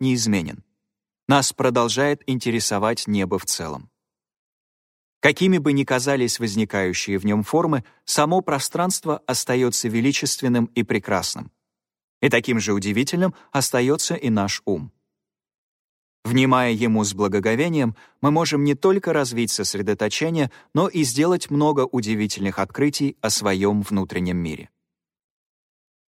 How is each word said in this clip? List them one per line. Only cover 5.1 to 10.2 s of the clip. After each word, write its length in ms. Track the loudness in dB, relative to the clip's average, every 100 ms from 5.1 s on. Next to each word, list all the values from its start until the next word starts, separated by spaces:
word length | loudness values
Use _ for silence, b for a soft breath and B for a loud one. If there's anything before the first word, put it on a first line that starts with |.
| _
Какими 380 | 0 4 4 4
бы 140 | 2
ни 120 | 2
казались 560 | 2 0 0 0 0 -2
возникающие 760 | -2 -2 -2 0 -2 -2 -4 -2
в 80 |
нём 200 | 0 0
формы, 400 | 2 0 2 0 b b
само 360 | -4 0 2 2
пространство 760 | 0 -2 -4 -2 -2 -2 -4 -4 -4
остаётся 580 | -4 0 0 0 0 -2
величественным 800 | 0 0 0